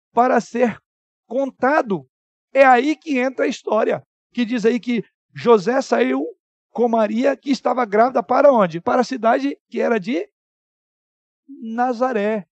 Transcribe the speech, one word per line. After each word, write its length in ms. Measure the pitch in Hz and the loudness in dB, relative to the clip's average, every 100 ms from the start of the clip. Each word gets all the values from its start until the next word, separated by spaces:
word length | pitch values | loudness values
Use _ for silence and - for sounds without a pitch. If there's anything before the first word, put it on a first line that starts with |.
| _ | _
para 280 | 226 254 254 | 0 2 0
ser 380 | - 233 240 - _ _ _ _ - | -2 -2 -2 -2 _ _ _ _ -8
contado. 800 | 247 269 - 254 311 254 175 131 _ _ _ _ | -6 -6 -2 0 0 0 -6 -8 _ _ _ _
É 120 | 269 | 4
aí 320 | 269 247 285 311 | 6 6 2 -4
que 220 | 320 262 | -4 -2
entra 260 | 262 254 285 | -2 -2 -4
a 20 | |
história, 540 | - 392 214 240 - - _ _ | -4 -4 -2 0 -4 -8 _ _
que 120 | - | -6
diz 220 | 226 247 220 | -4 0 0
aí 120 | 240 | 0
que 260 | 240 233 - _ _ | -2 -6 -6 _ _
José 460 | 139 190 220 175 262 | -4 2 4 2 -2
saiu 460 | - 233 254 269 339 - _ _ _ | -2 0 0 -2 -6 -12 _ _ _
com 180 | - 240 | -4 0
Maria, 480 | 226 214 220 277 262 | 0 0 0 -2 -2
que 140 | - | -4
estava 340 | 269 254 247 | -4 -2 -2
grávida, 380 | 226 208 247 247 | 0 2 2 0
para 300 | - 254 285 | 0 4 4
onde? 280 | 240 180 165 | 4 2 -2
Para 220 | 240 254 | -2 0
a 20 | |
cidade 520 | - 254 226 269 277 - _ | -2 -2 0 0 -2 -8 _
que 120 | 226 | -4
era 180 | 233 226 | -2 -2
de 300 | 180 311 415 _ _ _ _ _ _ _ _ _ _ _ - | -2 -6 -8 _ _ _ _ _ _ _ _ _ _ _ -20
Nazaré, 1000 | 277 226 226 254 226 254 220 208 220 - | -16 -8 -4 -2 -2 -2 -2 -2 -4 -8